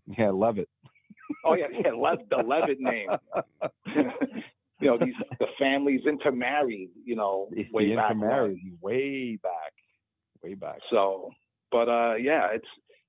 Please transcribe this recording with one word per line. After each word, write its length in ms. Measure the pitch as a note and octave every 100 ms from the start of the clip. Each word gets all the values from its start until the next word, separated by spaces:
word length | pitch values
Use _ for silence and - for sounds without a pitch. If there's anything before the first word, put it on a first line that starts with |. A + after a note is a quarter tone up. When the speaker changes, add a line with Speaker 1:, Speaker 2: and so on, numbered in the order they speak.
| - G2
Speaker 1:
Yeah, 140 | G#2+
Levitt. 360 | F#2+ A2+ G#2 F2 _ - _ _ - - - -
Speaker 2:
Oh, 80 |
yeah, 140 | F3+ D#3
yeah, 200 | A#3 A#2+
Le-, 260 | A#2 D3 F3 -
the 80 | C3
Levitt 420 | A#2 D3+ D3+ C3+
name. 280 | B2+ A#2 G2 G#3 - F#3 - - - _ -
<laughs> 580 | D4+ C4 - C4+ B3+ - _ _ -
You 100 | C#3
know, 80 | A#2+
these, 160 | B2+ - - -
the 60 | A#2+ -
families 440 | C3+ C#3 C#3+ C3 D#3
intermarried, 840 | C#3 D3 B2+ B2 D3 C3+ G#2 F#2 - A#2+
you 100 | A2+
know, 320 | G2+ G2 G2
Speaker 1:
It's 180 | A2 G2
Speaker 2:
way 180 | A2+ G#2
Speaker 1:
the 60 | A2+
Speaker 2:
back 160 | G#2+
Speaker 1:
intermarried, 480 | G#2+ G#2+ C3+ A2 F2+ F#2 E2+
Speaker 2:
when. 140 | G2 B2
Speaker 1:
way 420 | C#3 C3+ B2 G#2+
back, 340 | F#2+ E2+ D2+ _ _ _ _ _ _ _
way 120 | E2+ F#2+
back. 240 | D#2+ D2 -
Speaker 2:
So, 380 | A#2 G2 F#2+ E2+ - _ _ -
but, 160 | A#2+ A#2
uh, 280 | A#2 A#2 A2+
yeah, 320 | C3 D#3 G2
it's, 160 | A2 - - _ _